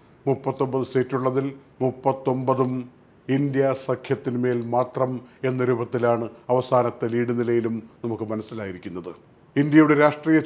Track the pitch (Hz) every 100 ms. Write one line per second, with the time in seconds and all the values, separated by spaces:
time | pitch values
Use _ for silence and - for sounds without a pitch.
0 | _ _ 139 131 139 127 131 135 120 135
1 | 127 131 131 131 139 139 - - 127 -
2 | 139 135 135 131 131 127 127 127 123 -
3 | _ _ - 139 143 135 135 131 - 127
4 | - 139 131 123 123 120 117 120 123 135
5 | 127 127 - - 131 127 127 120 117 120
6 | 117 117 113 - - 127 123 127 120 -
7 | 117 120 120 120 117 120 113 113 - -
8 | 120 110 107 107 104 113 98 90 98 87
9 | 87 82 _ _ _ 143 151 156 151 147
10 | 147 147 160 156